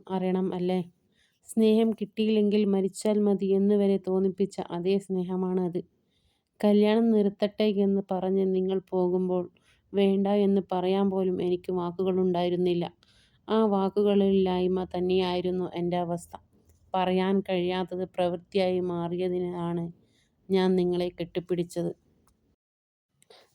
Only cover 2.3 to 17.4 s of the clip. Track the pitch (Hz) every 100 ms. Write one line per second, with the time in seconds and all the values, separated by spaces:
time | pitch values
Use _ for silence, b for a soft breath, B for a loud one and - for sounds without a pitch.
2.3 | 214 208 208 202 196 190 - 214 208 208
3.3 | 196 190 190 196 208 196 196 190 190 190
4.3 | 185 196 - - 170 180 196 196 185 180
5.3 | 185 185 185 180 170 - _ _ _ _
6.3 | _ _ - 208 208 208 220 233 214 202
7.3 | 196 208 - 214 196 196 196 196 185 185
8.3 | 196 190 185 185 190 - 185 180 185 185
9.3 | 180 180 _ b b _ 196 196 196 196
10.3 | 208 196 196 185 185 180 196 196 190 185
11.3 | 185 180 180 180 180 175 175 190 185 185
12.3 | 175 175 175 180 175 170 _ b b b
13.3 | b - 220 214 196 190 208 208 202 196
14.3 | 196 185 180 185 185 185 180 180 185 185
15.3 | 180 180 180 175 170 175 175 170 170 -
16.3 | - _ _ _ _ _ 185 180 185 185
17.3 | 196